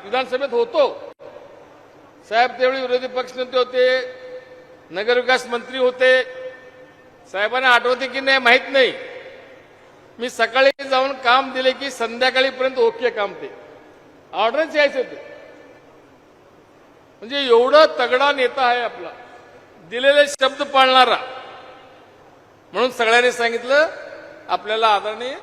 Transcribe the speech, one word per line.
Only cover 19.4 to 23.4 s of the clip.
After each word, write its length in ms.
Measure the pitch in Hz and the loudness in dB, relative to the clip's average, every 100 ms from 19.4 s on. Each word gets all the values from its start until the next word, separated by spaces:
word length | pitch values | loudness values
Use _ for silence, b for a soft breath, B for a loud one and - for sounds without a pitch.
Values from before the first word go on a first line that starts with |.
| - - - - 160 | -20 -20 -20 -20 -12
दिलेले 380 | 226 269 294 294 | 0 4 4 4
शब्द 360 | - 262 269 | 2 -2 -2
पाळणारा. 540 | 285 285 262 254 247 170 - - - - - - - - - - - - _ _ _ | 0 4 6 6 4 2 -4 -14 -16 -20 -20 -20 -20 -20 -20 -20 -20 -20 _ _ _
म्हणून 180 | 185 247 | -4 -4
सगळ्यांनी 400 | 247 226 233 247 | 0 2 4 4
सांगितलं, 560 | - | 0